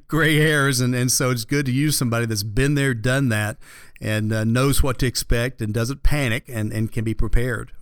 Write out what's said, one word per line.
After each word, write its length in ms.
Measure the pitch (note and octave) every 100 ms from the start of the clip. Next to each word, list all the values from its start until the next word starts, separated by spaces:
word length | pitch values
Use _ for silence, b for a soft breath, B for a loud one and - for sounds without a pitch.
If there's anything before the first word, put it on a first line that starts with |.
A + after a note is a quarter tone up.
| -
gray 300 | D3+ D#3 D3+
hairs, 440 | D#3 D3+ C#3 B2+
and, 140 | B2
and 160 | B2 B2+
so 220 | - C3
it's 120 | B2+
good 220 | A2 C#3+ C3+
to 60 |
use 260 | B2+ D3+ C3+
somebody 260 | B2+ A#2
that's 200 | A#2 G#2+
been 320 | G#2+ G#2 C#3 C#3+
there, 180 | C#3
done 360 | A#2+ A#2 C3 C#3
that, 260 | G#2+ G#2 A#2+ B B B B
and, 320 | A2 G#2+ G#2+
uh, 120 | A2
knows 360 | A2 A#2+ C#3 -
what 160 | C#3 B2
to 60 | B2+
expect 540 | - - A#2+ B2 -
and 140 | G#2+
doesn't 300 | G#2+ A#2 C#3+
panic 400 | - D3 C3+ A2+ -
and, 260 | A#2 G#2+
and 200 | A2+ A2+
can 100 | -
be 120 | A2
prepared, 580 | A2 A2 A2+ B2+ A2+ A#2 -